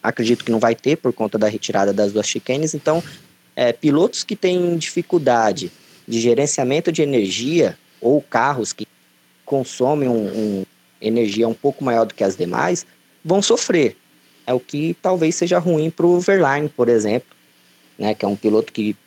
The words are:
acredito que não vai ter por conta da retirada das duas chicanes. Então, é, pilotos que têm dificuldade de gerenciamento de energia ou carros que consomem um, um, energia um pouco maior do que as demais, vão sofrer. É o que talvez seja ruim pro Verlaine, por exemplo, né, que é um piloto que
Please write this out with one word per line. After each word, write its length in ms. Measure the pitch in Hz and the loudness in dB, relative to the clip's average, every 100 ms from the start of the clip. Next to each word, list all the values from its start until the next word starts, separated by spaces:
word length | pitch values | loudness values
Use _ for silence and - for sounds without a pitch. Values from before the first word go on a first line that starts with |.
acredito 420 | 113 - 113 120 | -4 -2 0 0
que 80 | - | 0
não 80 | 113 | 0
vai 160 | 117 113 | 2 0
ter 220 | 131 156 | -2 0
por 160 | 131 | -2
conta 240 | - 110 113 | -2 -2 0
da 100 | 107 | 0
retirada 460 | 107 - 104 98 | -2 -4 0 0
das 180 | 98 101 | 2 0
duas 160 | 107 101 | 0 -4
chicanes. 460 | 113 - 131 156 | -6 -4 -4 -2
Então, 280 | 147 156 160 - - _ _ _ - | -2 -2 -2 -4 -20 _ _ _ -2
é, 160 | 123 | 0
pilotos 500 | - 151 143 220 - | 2 0 2 2 -2
que 140 | - 208 | -8 -4
têm 420 | 185 180 175 170 | -2 0 0 -2
dificuldade 920 | - - 175 180 131 120 110 92 87 - - - - | -4 -6 -2 0 2 2 2 -2 -10 -16 -20 -20 -6
de 140 | 117 | -2
gerenciamento 720 | 120 117 147 - 127 147 175 | 2 2 0 -2 -2 0 -2
de 100 | 165 | 0
energia 760 | 147 131 98 87 127 165 110 - _ _ | 0 0 0 -4 -2 2 0 -2 _ _
ou 200 | 117 147 | 2 2
carros 520 | - 117 131 135 107 | 0 -2 0 -2 -6
que 120 | - 110 _ _ _ _ _ - | -8 -14 _ _ _ _ _ -4
consomem 640 | 139 123 - 123 151 131 | -4 -4 -2 0 2 0
um, 160 | 117 104 | 0 -2
um, 400 | 98 107 98 95 _ _ _ | -4 -2 -4 -6 _ _ _
energia 480 | 110 117 110 98 113 | -2 0 0 0 -2
um 60 | |
pouco 320 | 113 139 - 135 | 0 -4 -2 0
maior 200 | 117 107 | 0 0
do 80 | |
que 80 | - | 0
as 140 | 98 95 | -2 -2
demais, 500 | 87 113 156 175 - _ _ _ | -4 -2 -2 -2 -6 _ _ _
vão 180 | 160 190 | 0 0
sofrer. 540 | 196 233 - 175 123 - _ _ _ _ - | 2 0 2 2 2 -2 _ _ _ _ -4
É 80 | |
o 60 | 123 | -4
que 340 | - 147 160 175 | -2 -4 -4 -2
talvez 340 | 180 185 160 - | -2 2 0 0
seja 220 | 175 180 | 0 2
ruim 320 | 175 160 160 | 2 0 0
pro 300 | - 175 175 | 2 2 4
Verlaine, 480 | 180 196 147 143 151 | 4 4 4 2 -2
por 220 | - 120 | 0 4
exemplo, 400 | 117 107 117 - _ _ _ _ _ _ - | 4 2 -2 -4 _ _ _ _ _ _ -6
né, 160 | 104 | -4
que 120 | 107 101 | -2 -2
é 20 | |
um 80 | 98 | 0
piloto 380 | 107 107 110 | 2 2 0
que 240 | - 107 101 | -4 -4 -6